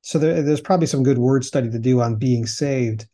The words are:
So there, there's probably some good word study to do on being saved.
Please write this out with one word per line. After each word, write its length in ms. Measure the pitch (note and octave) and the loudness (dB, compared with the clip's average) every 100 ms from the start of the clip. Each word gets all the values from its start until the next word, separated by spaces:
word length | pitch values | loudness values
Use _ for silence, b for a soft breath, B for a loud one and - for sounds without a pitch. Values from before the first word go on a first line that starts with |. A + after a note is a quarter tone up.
So 180 | - D#3 | -4 0
there, 220 | D#3 E3+ | 0 0
there's 180 | D3 D3 | 0 -2
probably 280 | - F#3 E3 | 0 0 2
some 160 | C#3+ | 0
good 160 | C3 B2+ | 2 2
word 260 | B2 C3+ B2+ | 2 2 0
study 240 | C#3+ A#2+ | -4 -4
to 100 | A#2 | -2
do 220 | A#2+ B2+ | 2 2
on 160 | A#2+ A2 | 2 0
being 280 | B2+ B2 A2+ | 0 0 -2
saved. 600 | - C#3+ C3+ A#2+ A2 - | -4 -2 -2 -2 -4 -10